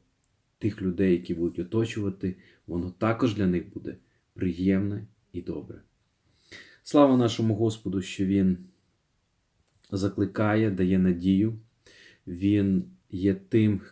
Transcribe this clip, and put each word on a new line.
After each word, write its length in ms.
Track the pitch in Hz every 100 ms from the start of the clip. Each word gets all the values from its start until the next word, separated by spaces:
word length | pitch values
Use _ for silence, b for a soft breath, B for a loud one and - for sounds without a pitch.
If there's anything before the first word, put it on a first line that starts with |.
| _ _ _ _ _ _
тих 240 | 104 -
людей, 300 | 95 87 95
які 220 | 87 -
будуть 240 | 85 85 85
оточувати, 800 | 90 110 - 113 101 95 95 92 b b -
воно 240 | 85 90
також 440 | - 110 113 123
для 120 | 104 92
них 280 | 87 -
буде 220 | - - - b b _
приємне 720 | - 92 87 92 95 101 104 110 _ _
і 100 | 90
добре. 400 | 90 78 - - _ _ _ _ B B B B B B
Слава 340 | - 147 139 127
нашому 380 | 117 113 113
Господу, 480 | 101 113 107 98 95
що 220 | 92 -
Він 340 | 95 98 95 90 - _ _ _ _ _ _ _ _ _ _ _ -
закликає, 800 | 98 98 104 95 - 107 107 110
дає 280 | 92 92 95
надію. 560 | 92 85 92 95 110 113 - _ B B B B -
Він 580 | 87 98 104 98 92 90 - _
є 240 | 92 98
тим, 460 | 95 - 113 107 95 -